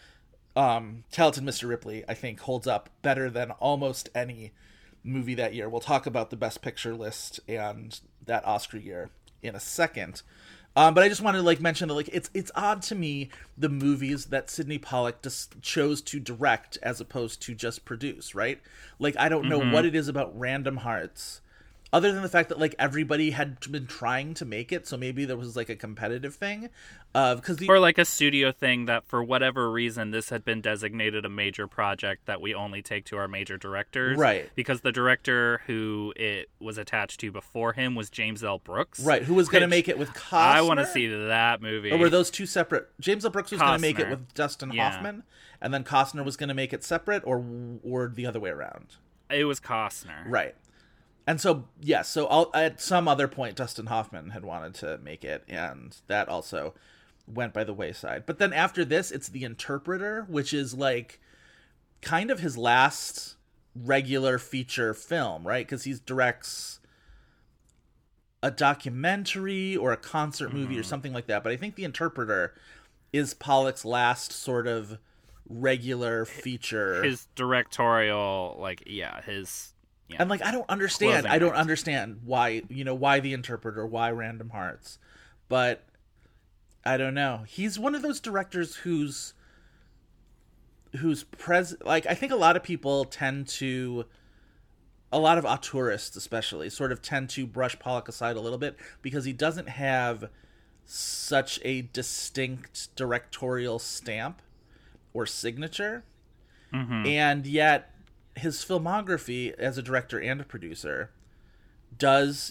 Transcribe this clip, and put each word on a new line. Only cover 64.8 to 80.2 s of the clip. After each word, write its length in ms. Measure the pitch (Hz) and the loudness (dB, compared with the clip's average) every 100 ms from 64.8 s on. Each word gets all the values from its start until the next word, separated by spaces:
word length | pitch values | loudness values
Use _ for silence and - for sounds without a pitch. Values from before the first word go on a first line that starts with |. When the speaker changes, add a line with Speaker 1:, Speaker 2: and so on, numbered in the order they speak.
| 113 | 0
Speaker 1:
film, 520 | 110 - 170 117 80 85 | -2 -2 -2 -2 -4 -2
right? 200 | 123 - | -2 -2
'Cause 160 | 131 | -6
he 100 | 139 123 | -6 -8
directs 760 | - 131 123 117 - - - - _ _ _ - _ _ _ _ _ _ _ _ _ _ _ _ | -4 2 2 0 -6 -10 -12 -14 _ _ _ -20 _ _ _ _ _ _ _ _ _ _ _ _
a 80 | 135 | -4
documentary 1300 | 117 143 143 135 123 165 202 196 196 190 190 190 190 | 2 2 2 -2 -2 -2 0 -2 -4 -4 -2 -2 0
or 160 | 127 | 0
a 40 | - | 0
concert 560 | - 156 151 - 127 | -2 -2 -2 -4 -6
movie 220 | 139 131 127 | -6 -4 -4
or 40 | |
Speaker 2:
Mm-hmm. 80 | 113 | -6
Speaker 1:
something 240 | 139 135 | -6 -6
like 140 | 123 120 | -8 -2
that. 160 | 104 | -2
But 80 | 110 | -2
I 40 | 123 | -4
think 200 | 208 196 | -6 -8
The 80 | |
Interpreter 680 | 175 - 165 - 110 95 87 - - - _ _ _ | -8 -4 -4 -2 0 0 0 -4 -20 -20 _ _ _
is 200 | 147 139 | -2 -2
Pollack's 520 | - 143 139 135 131 | -4 4 4 4 -2
last 480 | 110 120 120 123 - | -2 2 4 2 -4
sort 340 | - - 123 120 | -8 -4 -2 0
of 320 | 117 104 107 _ _ _ - - | -4 -6 -14 _ _ _ -20 -14
regular 760 | 113 131 131 123 123 120 117 | -2 0 0 -2 -4 -2 -2
Speaker 2:
Hi-, 60 | 113 - | -4 -8
Speaker 1:
feature. 640 | 127 120 - 110 98 90 | -8 -6 -4 -2 0 2
Speaker 2:
his 240 | 139 123 - - | 0 -2 -8 -2
directorial, 1200 | 127 123 - - 120 113 107 104 101 95 90 - | 2 2 2 2 4 6 4 2 0 0 -4 -6
like, 240 | 95 90 - | -8 -8 -8
yeah, 340 | 101 80 50 | -8 -8 -8
his, 520 | - 98 92 - - _ _ _ - | -10 -10 -8 -12 -14 _ _ _ -8
yeah. 80 | - | -2